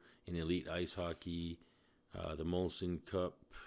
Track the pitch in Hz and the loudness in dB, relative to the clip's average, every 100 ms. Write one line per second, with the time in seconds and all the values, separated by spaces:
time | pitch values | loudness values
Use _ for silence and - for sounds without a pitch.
0 | - - - 85 80 90 80 87 90 - | -12 -14 -4 0 2 2 2 0 0 0
1 | 85 80 90 85 85 82 - _ _ _ | -2 -2 -4 -2 -2 -4 -10 _ _ _
2 | _ 92 85 78 80 90 90 - 90 85 | _ -6 -4 -2 2 4 2 0 -2 -2
3 | - 95 90 - - - | -2 0 0 -2 -14 -18